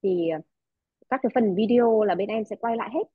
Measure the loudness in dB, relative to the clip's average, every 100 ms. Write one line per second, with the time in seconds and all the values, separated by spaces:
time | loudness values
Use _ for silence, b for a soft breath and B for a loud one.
0 | 0 0 -2 -4 -8 _ _ _ _ _
1 | _ -4 0 2 0 2 2 4 4 4
2 | 2 0 -2 -4 -6 -6 -4 -4 -4 -6
3 | -6